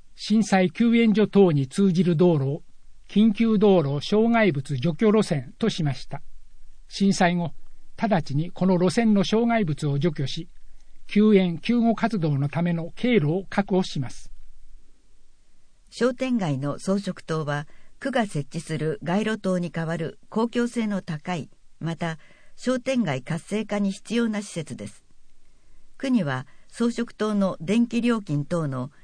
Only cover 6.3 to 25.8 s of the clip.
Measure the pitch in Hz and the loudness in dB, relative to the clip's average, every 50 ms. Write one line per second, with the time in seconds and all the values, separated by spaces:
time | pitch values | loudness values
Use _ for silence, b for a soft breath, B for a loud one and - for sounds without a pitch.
6.3 | - - - - - - - - - - - - - - 196 196 175 - 190 170 | -10 -10 -12 -14 -14 -12 -12 -12 -12 -14 -14 -12 -4 0 2 2 4 4 4 4
7.3 | 175 175 170 151 - - - - - - - - - - 226 208 208 165 - - | 4 2 -2 -4 -4 -6 -8 -8 -10 -10 -10 -10 -6 -4 0 0 2 0 0 0
8.3 | 131 147 165 175 - - 180 190 185 175 180 185 - 233 233 220 208 202 180 - | -2 -2 -2 -4 -2 0 2 2 4 4 2 2 2 2 4 4 4 4 2 2
9.3 | 208 220 240 233 233 226 208 156 147 - 156 143 139 143 151 175 147 - 135 131 | 2 2 2 2 2 2 2 0 -2 -2 -2 -2 0 0 0 0 0 -2 -4 -4
10.3 | - 160 170 - - - - - - - - - - - - - - 208 214 220 | -4 -6 -10 -10 -12 -12 -12 -12 -12 -14 -14 -14 -12 -12 -10 0 4 4 6 8
11.3 | 208 190 185 175 170 156 - - 240 240 226 233 220 - 214 196 226 190 160 156 | 8 6 6 4 0 -2 -2 0 2 2 2 2 2 2 0 0 0 0 0 0
12.3 | 143 135 143 143 - 170 175 175 170 165 165 170 - - - 247 240 202 151 143 | 2 0 0 -2 0 0 0 0 0 -2 -4 -6 -6 -2 0 2 4 4 4 2
13.3 | 165 196 185 - - 202 196 - 196 185 190 - - 151 127 - - - - - | 0 -2 -4 -2 -2 -2 0 2 0 0 0 0 -4 -6 -6 -6 -6 -8 -10 -10
14.3 | - - - - - - - - - - - - - - _ - - - - - | -8 -8 -8 -10 -10 -12 -12 -14 -14 -16 -18 -20 -20 -20 _ -20 -20 -20 -20 -20
15.3 | - - _ - - - - - - _ _ - - - 226 254 254 - 262 262 | -20 -20 _ -20 -20 -20 -20 -20 -20 _ _ -18 -4 -2 0 0 0 -2 -2 -2
16.3 | 247 226 190 156 139 131 143 143 127 - - 190 196 202 202 185 185 - - - | -2 0 0 -2 -2 -2 -4 -4 -6 -4 -4 -2 -2 -2 -2 -6 -8 -8 -8 -6
17.3 | 160 156 151 147 143 147 151 b b b b b b - - 349 254 262 214 202 | -6 -4 -4 -4 -4 -4 -6 b b b b b b -8 -6 -2 -2 -2 -2 -2
18.3 | - 147 143 - - 165 - - 160 156 151 160 151 - 143 156 175 208 214 220 | -2 -6 -6 -6 -8 -10 -8 -6 -6 -4 -4 -4 -4 -4 -4 -2 0 0 0 -2
19.3 | 220 214 - 190 185 180 175 165 - 165 165 160 165 147 165 - - - - - | -4 -4 -2 -2 -2 -2 -2 -4 -4 -6 -4 -4 -4 -4 -6 -8 -10 -12 -18 -6
20.3 | - 214 233 233 - 240 240 240 - 240 220 208 202 185 - - 156 147 - 185 | -2 -2 -2 0 0 -2 -2 -2 -2 -4 -4 -2 -4 -4 -6 -6 -8 -8 -6 -6
21.3 | 180 156 - - - - - - - - 151 165 165 - 175 165 160 b b b | -6 -6 -8 -10 -16 -20 -20 -20 -14 -10 -8 -8 -6 -4 -6 -6 -6 b b b
22.3 | b b b b b - - 247 254 254 - 269 269 247 214 156 131 131 127 - | b b b b b -6 -4 -2 -2 -2 -2 -2 -2 0 0 0 -2 -4 -4 -6
23.3 | 160 165 - - 196 214 226 208 208 208 202 196 190 - - - 220 233 233 220 | -6 -6 -6 -4 -4 -4 -4 -4 -2 -2 -2 -2 -4 -6 -8 -4 -2 0 0 0
24.3 | 214 202 202 - - 170 151 - 120 101 101 101 - - - - - - - - | -2 -4 -6 -8 -8 -10 -8 -8 -10 -12 -12 -12 -14 -16 -20 -20 -20 -20 -20 -18
25.3 | - - - - - - - - - - | -18 -20 -20 -20 -20 -20 -20 -20 -18 -16